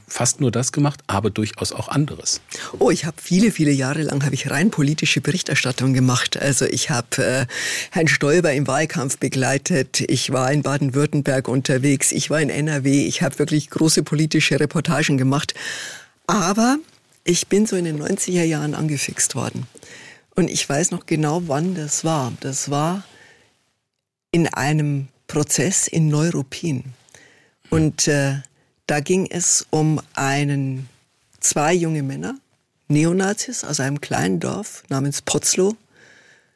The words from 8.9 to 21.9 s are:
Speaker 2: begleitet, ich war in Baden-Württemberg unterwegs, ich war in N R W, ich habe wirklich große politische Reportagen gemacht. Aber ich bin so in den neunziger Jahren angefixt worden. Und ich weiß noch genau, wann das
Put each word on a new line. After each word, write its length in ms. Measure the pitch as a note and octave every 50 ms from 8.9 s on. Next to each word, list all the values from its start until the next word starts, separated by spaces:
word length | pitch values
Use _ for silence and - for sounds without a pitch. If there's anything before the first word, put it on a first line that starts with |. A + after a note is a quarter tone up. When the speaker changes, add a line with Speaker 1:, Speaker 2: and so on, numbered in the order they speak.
| - E3+ B2 C#3 -
Speaker 2:
begleitet, 840 | - D3 C3 - C3 B2+ B2+ C3+ C#3 - - F#3 C3+ C3 - - -
ich 300 | - - C#3 B2+ - -
war 200 | C3 B2+ B2+ C3
in 100 | D3 D3
Baden-Württemberg 840 | C3+ C#3 C#3+ C#3+ D3 C3 A#2 C#3+ D3 D3 - D3 C#3 D3 C3+ C3 -
unterwegs, 640 | - B2 C#3 C3+ - C3+ B2+ C3+ D3 C#3 C3 - -
ich 180 | - A2 - -
war 100 | C#3+ D#3+
in 120 | D#3 B2+
N 160 | D2+ C#3 D3+
R 160 | D#3 D3+ C#3+ B2+
W, 240 | C#3 C#3 C#3+ -
ich 160 | - - - E3+
habe 160 | D3+ - -
wirklich 320 | D3 D3 D3+ D3+ - -
große 320 | - - D#3+ D#3+ - F#3 D3
politische 560 | - D#3 D3 D#3+ D#3 - D#3 C#3 - D3 C3+
Reportagen 580 | D3+ - - F3 - E3+ C#3+ C#3+ D#3 - D3
gemacht. 380 | B2+ C3 C3+ C#3 D#3 - - - - - - - - - - - - - - _ _ _
Aber 500 | - - G#3+ E3+ F3+ G3+ A3+ A3+ B3 C4+ D4+ E4 - _ _ _ _ _ _ -
ich 240 | F3 F3 - -
bin 180 | - F#3+ G3+ A3
so 100 | A3 G3+
in 100 | F3+ F3
den 120 | E3 D#3
neunziger 460 | D3 D3+ E3+ G3 F#3+ - F#3+ F3+ F3 E3
Jahren 320 | E3 D#3 D3 D3 D3+ -
angefixt 580 | - D#3 D#3 D3 C3+ - - - - - - -
worden. 320 | B2 A#2+ A#2 A#2+ A#2+ B2 - - - - - - - - - - - _ _ -
Und 120 | F#3+ F3+
ich 220 | - - - - -
weiß 220 | C#3 D3 F3+ -
noch 160 | F3+ E3+ -
genau, 400 | - E3+ D#3 D3+ D3 D#3 F3 F3
wann 260 | D#3+ C3+ D3 E3 F#3+ F3+
das 300 | E3+ D3+ D3